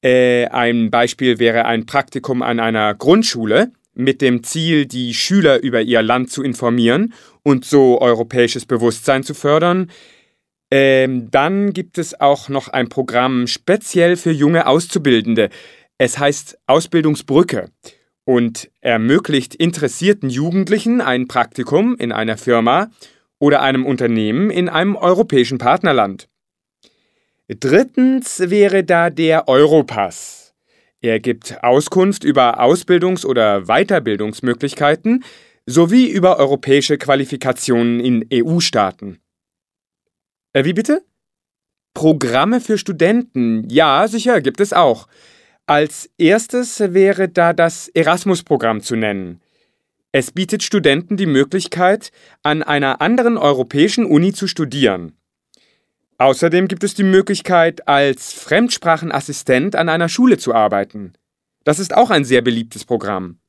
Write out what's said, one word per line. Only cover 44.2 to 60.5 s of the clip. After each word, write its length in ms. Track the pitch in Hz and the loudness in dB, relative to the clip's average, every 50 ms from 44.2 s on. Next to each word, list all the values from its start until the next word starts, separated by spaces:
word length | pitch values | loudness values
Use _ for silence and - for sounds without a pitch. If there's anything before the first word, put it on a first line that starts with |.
| 220 247 247 202 | 0 0 0 2
gibt 180 | 139 139 127 - | 0 -2 -2 -2
es 140 | 202 202 - | -4 0 2
auch. 340 | - 175 139 117 - - _ _ _ _ _ _ _ _ _ _ _ _ - | 2 4 4 2 0 -6 _ _ _ _ _ _ _ _ _ _ _ _ 0
Als 400 | 151 147 151 151 - - - - _ _ | 2 2 2 0 -4 -12 -18 -20 _ _
erstes 600 | 175 156 190 226 226 - - 247 247 233 - - | 2 4 4 4 0 -2 -4 -6 -4 -6 -4 -4
wäre 480 | 214 196 175 190 190 196 196 196 190 180 | -4 0 2 2 2 2 2 0 -2 -2
da 240 | 180 180 170 170 | 0 0 0 0
das 380 | 170 170 170 165 165 - - - | 2 2 0 0 0 -6 -16 -6
Erasmus-Programm 880 | _ 160 165 156 170 175 - 202 185 170 - _ 147 131 117 113 110 107 | _ 0 2 2 0 0 0 -2 -2 -2 0 _ -2 0 0 -2 -2 -4
zu 160 | 104 - 120 | -6 -6 -4
nennen. 460 | 113 110 107 101 98 95 90 87 85 _ _ _ _ _ _ _ _ _ _ _ _ _ _ - | -4 -2 -4 -4 -6 -8 -12 -14 -18 _ _ _ _ _ _ _ _ _ _ _ _ _ _ -2
Es 180 | 139 127 - | -2 -2 -2
bietet 320 | - 185 190 180 - 196 - | -4 -6 -4 -4 -4 -6 -4
Studenten 540 | - - 202 156 147 139 151 175 - 208 185 | -2 -2 0 2 2 0 0 -2 -6 -4 -4
die 80 | 196 | -2
Möglichkeit, 840 | 170 143 131 143 147 - 196 185 - - 170 180 180 196 226 - - _ _ _ _ _ _ | 0 2 2 0 0 -2 -6 -6 -6 -4 0 0 0 0 0 -4 -14 _ _ _ _ _ _
an 220 | _ 147 151 156 - | _ -4 -2 -2 -2
einer 380 | - 147 143 139 135 131 - | -2 -2 0 0 -2 -2 -2
anderen 360 | 151 - 233 247 240 233 233 - | 0 0 0 2 2 0 0 0
europäischen 680 | - 147 143 127 127 - - 139 151 214 208 - 226 | 0 0 2 0 -2 -4 0 0 0 2 2 -2 0
Uni 260 | 190 151 147 175 190 | 2 2 2 2 2
zu 160 | 196 - 196 190 | -2 -4 -6 -8
studieren. 720 | - - 160 139 113 143 131 113 95 90 85 82 _ _ _ _ _ _ _ _ _ _ _ _ _ _ _ _ _ _ _ _ _ _ | -6 -6 -8 -6 -4 0 0 0 0 -2 -8 -14 _ _ _ _ _ _ _ _ _ _ _ _ _ _ _ _ _ _ _ _ _ _
Außerdem 500 | 123 135 131 - - 170 156 180 185 185 | 2 2 2 2 0 0 2 0 0 -2
gibt 160 | 196 175 202 | -4 -6 -6
es 100 | 202 - | -8 -4
die 80 | - 202 | -2 0
Möglichkeit, 840 | 190 190 190 196 - 202 - - - 185 175 165 170 170 - - | 2 2 2 2 2 -4 -6 -4 0 2 2 2 2 0 -4 -2
als 460 | - 143 139 143 139 131 131 - - | 0 2 2 2 0 -2 -4 -8 -18
Fremdsprachenassistent 1400 | - - - - 151 185 233 240 - - - 170 165 160 170 170 156 139 131 - 143 - - - 131 127 143 196 202 | -16 -18 -6 -2 0 0 0 0 -4 -4 0 -2 -2 0 -2 -6 -6 -6 -6 -8 -12 -12 -2 0 0 0 0 -2 -2
an 140 | - 165 170 | -2 -2 -2
einer 180 | 160 165 170 160 | 0 -2 -2 -2
Schule 300 | - - 247 254 220 - | 0 2 4 4 4 2
zu 180 | - 127 | 0 0